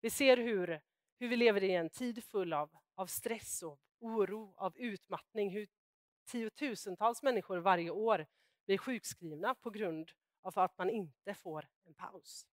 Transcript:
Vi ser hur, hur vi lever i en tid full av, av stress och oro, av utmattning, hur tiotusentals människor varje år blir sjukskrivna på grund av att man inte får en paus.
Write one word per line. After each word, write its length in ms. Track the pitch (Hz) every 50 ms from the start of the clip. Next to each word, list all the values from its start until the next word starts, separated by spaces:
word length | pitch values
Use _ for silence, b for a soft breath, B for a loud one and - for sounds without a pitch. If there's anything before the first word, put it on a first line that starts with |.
Vi 80 | - 226
ser 280 | - - 285 269 254 247
hur, 440 | 233 240 220 190 180 170 165 151 _ _ _ _ _ _ _ _
hur 80 | 247 240
vi 80 | 240
lever 280 | 233 240 233 208 202 190
i 120 | 190 185
en 140 | 175 165 160
tid 340 | - - 254 240 233 233 226
full 300 | - - 208 185 170 160
av, 240 | 147 151 151 _ - _ _ _
av 120 | - 190 175
stress 560 | - - - 220 226 220 - - - - 185
och 160 | 165 147 _ _ _ _ _
oro, 540 | 233 226 226 226 196 175 196 220 220 202 185 -
av 200 | 196 185 - -
utmattning, 720 | 247 240 202 185 _ _ 190 160 - _ _ 214 208 202
hur 180 | 180 208 214 - _ _ _ _ _ _ _ _ _ _ _
tiotusentals 960 | - - 240 226 220 _ - 294 285 220 - - 208 185 - 208 226 240 - -
människor 340 | 277 254 214 180 - 190 180
varje 320 | 165 196 185 170 170 170
år 360 | 160 190 214 226 214 175 156 _ _ _ _ _ _ _ _
blir 120 | - 196 190
sjukskrivna 760 | - - 254 214 - - - _ 180 160 151 147 180 226 262
på 140 | _ _ 240
grund 420 | 202 202 220 180 160 156 160 - - _ _ _ _ _
av 180 | _ 185 - 208
att 180 | 185 180 _ -
man 120 | 185 180
inte 440 | 226 220 190 151 - _ _ 196 202
får 340 | - - 180 156 151 143 _ _ _ _
en 80 | 170 156
paus. 540 | _ - - 190 180 _ - - - - _